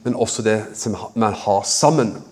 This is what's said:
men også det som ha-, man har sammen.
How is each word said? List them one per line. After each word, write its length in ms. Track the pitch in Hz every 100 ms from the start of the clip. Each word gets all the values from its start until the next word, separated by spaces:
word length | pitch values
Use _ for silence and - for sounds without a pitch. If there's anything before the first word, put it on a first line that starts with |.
men 120 | 131 120
også 260 | 113 -
det 220 | 110 110 107
som 240 | - 117 98
ha-, 140 | -
man 240 | - 110 98
har 240 | - 98 -
sammen. 460 | - 151 160 113 - -